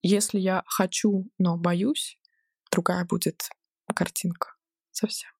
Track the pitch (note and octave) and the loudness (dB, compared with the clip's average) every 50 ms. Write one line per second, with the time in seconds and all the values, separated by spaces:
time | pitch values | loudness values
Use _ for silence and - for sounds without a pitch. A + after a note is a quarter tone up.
0 | - F3 G3+ G3+ G3+ - - G3+ F#3 F#3+ F#3 F#3 - - - - F#3+ F#3 - - | 2 2 2 2 2 0 0 0 2 2 0 0 -2 -4 0 0 0 0 0 0
1 | - G#3+ G3+ F#3+ F#3+ G#3+ _ _ F#3 F3 E3+ E3+ E3+ F3 F3 F3 G3 B3+ D#4 - | 2 2 2 2 -2 -4 _ _ 2 2 2 2 2 2 2 2 2 0 0 -2
2 | - - - _ _ _ _ _ _ _ _ _ _ _ - - F3 - F3+ F3+ | -4 -8 -10 _ _ _ _ _ _ _ _ _ _ _ 0 2 2 2 0 0
3 | F3+ F3 F3+ F3+ - E3 - _ - - - _ _ _ _ _ _ - - - | 0 -2 -2 0 0 -2 -4 _ -12 -12 -12 _ _ _ _ _ _ -6 -2 -2
4 | E3+ - - - - F3+ E3+ - - - - _ _ _ _ _ _ _ _ - | -2 -2 -2 -4 -4 -4 -2 -4 -8 -10 -10 _ _ _ _ _ _ _ _ -4
5 | - G#3+ - - - - _ | -4 -4 -4 -8 -12 -14 _